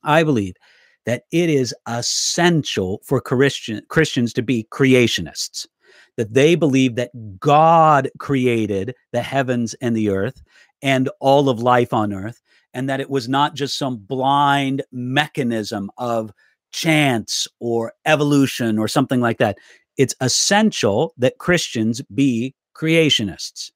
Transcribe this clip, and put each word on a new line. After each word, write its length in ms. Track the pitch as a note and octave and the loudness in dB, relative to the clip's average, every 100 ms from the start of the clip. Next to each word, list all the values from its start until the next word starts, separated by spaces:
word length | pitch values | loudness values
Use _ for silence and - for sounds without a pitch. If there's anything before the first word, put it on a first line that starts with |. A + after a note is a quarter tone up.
I 180 | D#3 D3+ | 2 2
believe 320 | D#3+ B2+ G2 - _ _ _ _ | 4 0 -2 -8 _ _ _ _
that 200 | - A#2+ _ | -6 -6 _
it 180 | E3 F3 | -2 0
is 240 | C#3+ B2 B2+ - | 0 0 -6 -8
essential 1120 | A#2 - - - - F3 E3 - - F#2 G2 | -6 -4 -4 -4 0 2 2 -2 -4 -4 -6
for 160 | - C3 | -2 -4
Christian, 640 | - B2+ C#3 - - G#2+ - | -2 0 2 0 -10 -12 -2
Christians 440 | - D#3 - A#2+ | 0 0 0 -2
to 80 | - | -2
be 240 | A#2 B2 G#2+ | -2 -4 -4
creationists, 960 | - C3+ B2+ A#2 - E2 - - - - _ _ _ _ - | 0 4 6 4 0 -8 -10 -10 -10 -16 _ _ _ _ -8
that 160 | G#2+ | -2
they 220 | A#2 D3 | 2 4
believe 400 | E3+ D#3 C3 C3 | 4 2 2 2
that 460 | A#2 B2 B2 A2 F#2+ | 0 -8 -10 -18 -6
God 680 | D3 D3 D#3+ E3 D#3 D3 C3 - | 2 6 6 6 6 4 2 -8
created 720 | - C#3 B2 A#2 G#2+ G2+ F#2+ B2+ _ | -4 0 2 0 0 -4 -6 -10 _
the 100 | A#2+ | -6
heavens 520 | - C3+ C3 B2 A2+ - | -4 -4 -2 -2 -2 -4
and 140 | B2 A2+ | -4 0
the 120 | G#2 | 0
earth 320 | F#2+ G#2 - - _ _ _ | 0 -2 -6 -20 _ _ _
and 280 | C#3 C3 C3 - | -2 0 0 -2
all 300 | C3+ C#3 C#3 | 2 4 4
of 120 | A2+ | 2
life 320 | A#2+ B2 A#2+ | 2 4 2
on 200 | A#2+ G#2+ | 0 -2
earth, 280 | G2 G2 B2 _ _ _ | -4 -10 -12 _ _ _
and 160 | B2 C3+ | -8 -6
that 120 | C3+ | -6
it 100 | C3+ | -4
was 180 | C3+ A#2+ | -4 -2
not 260 | C3+ D3 | 0 0
just 220 | D3+ C#3 - | -2 -6 -4
some 200 | D3 B2 | -6 -6
blind 840 | G2 C3 C3 C#3+ C#3+ C#3+ C3+ C3+ - | -8 -4 0 2 2 2 0 -4 -6
mechanism 1000 | B2+ B2 C3+ D3+ - A#2+ A#2 G#2 G#2+ G2 - | -8 -4 -2 -2 -4 -4 -2 -4 -6 -8 -8
of 340 | B2 A#2 A2 - _ _ _ | -4 -4 -6 -14 _ _ _
chance 760 | - D#3+ D3+ C#3+ A#2 G2 - - _ | -6 0 2 2 0 -4 -6 -8 _
or 340 | A#2 A#2 A2+ - D3+ | -4 -4 -4 -6 0
evolution 720 | D3+ D3 C#3+ C3+ - A#2 G#2+ | 0 2 2 2 0 -2 0
or 80 | G#2+ | 0
something 340 | D3+ C3 B2+ | 0 0 0
like 180 | A#2+ A2+ | 0 0
that. 200 | A#2 G2 _ - _ - | -2 -2 _ -20 _ 0
It's 180 | C3 - | 0 0
essential 920 | C3 - - G3+ A3 - A2+ G2+ E3 - | -2 0 2 2 2 2 0 0 -2 0
that 200 | B2 - | -2 -2
Christians 640 | - F3 - A#2+ A2 A#2 C#3+ | -2 0 0 -4 -2 -4 -8
be 400 | G2+ C#3 A#2 B2+ _ _ | -2 0 0 -4 _ _
creationists. 1000 | - D#3+ E3 D#3 - G2+ D#2 - - - | -8 0 2 4 2 -2 -6 -14 -14 -18